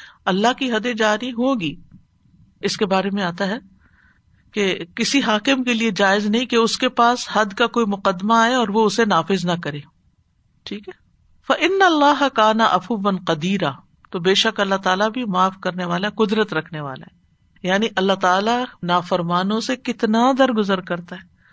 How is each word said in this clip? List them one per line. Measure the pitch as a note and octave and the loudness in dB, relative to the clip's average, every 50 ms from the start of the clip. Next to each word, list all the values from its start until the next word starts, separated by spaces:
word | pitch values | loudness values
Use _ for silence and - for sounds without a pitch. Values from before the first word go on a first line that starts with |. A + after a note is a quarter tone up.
| - - - _ - | -20 -20 -18 _ -4
اللہ | G3 F#3 F#3+ G#3 A#3 B3+ - | -2 0 2 2 2 0 0
کی | C4+ B3+ | -2 -2
حدیں | A#3 G#3+ G3+ B3 A#3+ | -2 -2 -2 -4 -2
جاری | G#3+ A3 G#3+ G#3+ G#3 B3 C4 | 0 0 0 0 0 -4 -8
ہوگی۔ | A#3+ A3+ B3 C4+ C4+ A3+ E3+ C#3+ - - - - - - _ _ _ _ _ _ _ _ - _ _ - | -4 -2 0 0 0 0 -2 -6 -8 -8 -16 -20 -20 -20 _ _ _ _ _ _ _ _ -20 _ _ -8
اس | - G3 - - | -6 -6 -2 -2
کے | A3 | -2
بارے | F3+ F#3+ F#3+ F#3+ G3 F#3+ | 0 0 0 0 0 -4
میں | G3+ F#3+ | -4 -4
آتا | E3+ F3 - G3+ F#3 | -4 -4 -4 -4 -4
ہے | G#3 C#4 - - _ _ _ _ _ _ _ _ _ _ _ _ _ _ _ _ | -4 -6 -8 -16 _ _ _ _ _ _ _ _ _ _ _ _ _ _ _ _
کہ | - G#3 G3+ F#3+ - - E3+ E3+ - | -4 -2 -2 -2 -2 -4 -8 -12 -6
کسی | - A3+ - - C#4 | -4 -4 0 0 0
حاکم | B3+ A#3+ G#3+ G#3+ G#3+ C#4 C4+ C4 B3+ | 0 2 0 0 2 2 2 2 2
کے | B3 A#3+ | 0 0
لیے | A3 A3+ A3+ | 0 0 -2
جائز | F#3+ - G3+ F#3+ G3 G#3 G#3 | 0 2 2 4 4 2 2
نہیں | G#3+ G#3 A#3+ B3+ | 0 0 0 0
کہ | A#3+ A#3+ | 0 2
اس | A#3 A3+ A3 - - | 2 2 2 0 0
کے | C4 B3 | -2 -2
پاس | B3 - A#3 A#3 B3 B3 - - - | 2 2 2 2 2 0 -4 -2 0
حد | G#3 G#3+ | 0 0
کا | G3+ G3 - A#3+ A3+ | 0 0 -2 -2 0
کوئی | - A#3 A#3 | 0 0 0
مقدمہ | G3+ G3+ G3 G3 G3+ F#3+ F3+ F#3+ G#3+ A3+ | 0 -2 -2 0 -2 -2 0 0 2 4
آئے | A3+ A3+ A#3 B3+ | 4 4 4 2
اور | B3+ A#3 G#3+ | 2 0 2
وہ | G3 A3+ A3 | 2 2 2
اسے | G#3 G3+ - A3+ | 2 2 2 2
نافذ | G#3+ F#3+ D#3+ - - G3 F3+ E3 | 2 2 2 2 2 0 0 0
نہ | F3 E3+ E3+ - | -2 -2 -2 -4
کرے، | D3 D3 D3 - - _ _ _ _ _ _ _ _ _ _ _ _ _ _ - | -8 -10 -10 -14 -16 _ _ _ _ _ _ _ _ _ _ _ _ _ _ -14
ٹھیک | - G3+ G#3 G#3 - | -14 -12 -12 -14 -16
ہے۔ | - _ _ _ _ _ _ _ _ _ _ - | -20 _ _ _ _ _ _ _ _ _ _ -2
فَإِنَّ | C4+ - D#4 F4 G4 F#4+ G4 | -2 0 0 0 2 4 4
اللَّهَ | F4+ D#4+ D4+ C#4+ C#4+ D4 C4+ C#4+ C4+ - | 4 4 4 4 2 2 2 0 -2 0
كَانَ | A3+ G#3+ G#3+ A3 A3+ A3+ | 2 2 2 4 2 2
عَفُوًّا | - - C4+ - - A#3+ G3+ F#3+ G#3 F#3+ F3+ - - E3 | 2 2 0 -2 -2 -6 -2 -2 -2 -2 -2 -2 -2 -2
قَدِيرًا، | D3+ D3+ F#3 G3 F#3+ F3 C#3 C3 - - _ _ _ _ _ | -2 0 -2 -2 0 -2 -4 -4 -6 -18 _ _ _ _ _
تو | - F#3 | -8 -2
بے | E3+ F#3+ G3 | 0 0 2
شک | - - A3+ A3 - | 2 2 0 0 -2
اللہ | G3+ F#3+ G3 | -2 0 0
تعالیٰ | F#3+ G3 F#3 F#3 F#3+ G#3 A3 | -2 0 0 0 2 0 -2
بھی | A3 B3+ B3 | -2 -4 -6
معاف | G#3 F3+ F#3 F#3 F#3+ F#3+ G3 | -2 0 0 0 0 -2 -4
کرنے | - F#3 F3 F3+ F3+ | -8 -8 -6 -6 -6
والا | F3 E3+ F3 G3 G#3+ | -4 -4 -4 -4 -4
ہے، | - - A3 | -2 0 0
قدرت | F#3+ A3 G#3+ G#3+ G#3 E3 | 0 2 0 0 0 -2
رکھنے | D#3 D#3 - E3 D3+ | -6 -6 -6 -10 -10
والا | D3 C#3 C3 C#3+ E3 | -8 -8 -10 -12 -16
ہے، | - _ _ _ _ _ _ _ _ _ _ - F3+ | -20 _ _ _ _ _ _ _ _ _ _ -4 -2
یعنی | F#3 G3 A3+ A3+ - | 0 0 0 0 -2
اللہ | F#3+ F#3+ G3 F#3+ | 0 0 0 0
تعالیٰ | F#3+ F#3+ F3+ F3+ F#3+ G3+ A3 A#3+ B3 B3+ - - - - | 2 2 2 2 2 2 0 0 0 -2 -6 -10 -8 -2
نافرمانوں | F3 F3 F3+ E3+ - F#3+ F3 E3+ E3+ F3 F3+ F#3 G3 G#3+ A3 | 0 0 0 0 0 -2 -2 -2 0 0 0 0 0 -2 -2
سے | A3+ - C4 | -2 -4 -6
کتنا | B3+ - B3 A#3+ - A#3+ G#3+ G#3+ A3+ A#3+ C4 C#4 B3+ | -6 -4 -8 -4 -2 0 0 2 4 4 2 4 4
درگزر | C4+ C4 A#3+ A3 G#3 F#3+ G3 F#3 | 2 2 2 0 0 0 0 -2
کرتا | F#3 - F3 F3 F3 - F#3 | -2 -6 -8 -8 -8 -12 -16
ہے۔ | F3+ - _ _ _ _ _ | -18 -18 _ _ _ _ _